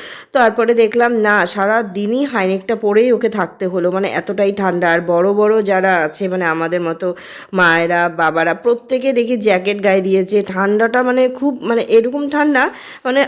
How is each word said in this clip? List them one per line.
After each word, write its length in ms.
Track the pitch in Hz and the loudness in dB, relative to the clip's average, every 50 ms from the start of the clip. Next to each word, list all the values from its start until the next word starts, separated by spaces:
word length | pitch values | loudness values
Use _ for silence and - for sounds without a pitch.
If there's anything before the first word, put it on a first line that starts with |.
| - - - - - _ - | -16 -18 -18 -20 -8 _ 0
তারপরে 400 | 277 240 220 214 233 226 226 240 | 2 2 2 2 2 2 2 2
দেখলাম 480 | 233 226 214 226 240 240 240 240 226 | 2 2 2 2 2 2 2 2 0
না, 240 | 214 208 208 208 175 | 2 2 2 2 2
সারা 380 | 180 - 202 196 202 220 233 233 | 0 -2 -2 0 0 0 0 -2
দিনই 420 | 196 180 202 208 202 233 262 285 | -4 -6 -6 -4 -2 -2 -2 -2
হাইনেকটা 500 | 277 247 220 190 185 190 190 190 - 226 | -2 -2 -2 -2 0 -2 -2 -4 -4 -4
পরেই 360 | 208 220 202 208 214 240 254 | -2 0 2 2 4 4 4
ওকে 180 | 240 - - 220 | 2 2 0 -2
থাকতে 380 | 214 208 180 - - - 196 | -2 -2 -4 -4 -4 -6 -6
হলো, 240 | 180 180 185 175 180 | -4 -2 -2 0 0
মানে 180 | 180 190 202 165 | 0 0 -2 -2
এতটাই 420 | 113 156 170 - 196 202 202 196 | -2 -4 -4 -4 -2 0 0 0
ঠান্ডা। 400 | 196 208 196 185 180 175 175 170 | 0 0 -2 -2 0 0 2 2
আর 100 | 165 170 | 2 0
বড় 320 | 175 175 170 170 180 196 202 | 0 0 0 2 2 2 2
বড় 280 | 208 214 214 220 220 | 2 2 2 2 2
যারা 340 | 208 196 196 190 185 190 185 | 2 2 0 2 2 2 2
আছে, 320 | 170 156 156 156 - 202 | 2 0 -2 -4 -4 -4
মানে 180 | 185 185 185 180 | -4 -2 -2 -2
আমাদের 360 | 165 160 160 165 165 175 175 | -2 0 -2 -2 -2 -2 -2
মতো 340 | 175 165 165 165 190 180 175 - - - - - - - - | -2 -4 -4 -4 -4 -6 -6 -6 -12 -20 -20 -20 -14 -4 0
মায়েরা, 560 | 190 180 170 165 170 170 170 175 170 175 175 | 2 4 4 4 4 2 2 2 0 0 0
বাবারা, 440 | 165 165 165 160 156 165 160 175 190 | 0 0 0 0 2 0 0 0 -2
প্রত্যেকে 600 | 196 - 240 240 240 - - 262 254 240 269 262 | 0 0 0 0 0 -2 -4 -4 -2 0 0 0
দেখি 240 | 240 240 226 254 | 0 0 0 -2
জ্যাকেট 460 | 226 202 214 190 180 185 202 208 208 190 | 0 0 0 0 0 0 -2 -4 0 0
গায়ে 180 | 202 190 196 | 2 2 2
দিয়েছে। 420 | 185 190 190 196 185 185 208 208 196 | 2 2 0 0 0 0 0 -2 -2
ঠান্ডাটা 560 | 202 190 185 196 196 208 208 226 233 233 247 254 | -2 -2 -2 0 0 2 2 2 0 0 0 0
মানে 260 | 254 247 254 254 254 | 0 2 2 0 0
খুব, 300 | 254 - 269 285 262 - | 0 -2 -4 -4 -4 -4
মানে 200 | - 202 233 233 | -4 -2 -2 -2
এরকম 480 | 226 - 214 226 226 254 247 285 285 277 | 0 2 2 2 2 2 -2 -4 -4 -2
ঠান্ডা 400 | 294 294 294 302 285 254 269 381 - - - - - - - | -2 0 0 2 2 2 0 -2 -4 -8 -16 -20 -16 -8 -6
মানে 200 | 254 254 277 277 | -2 0 0 0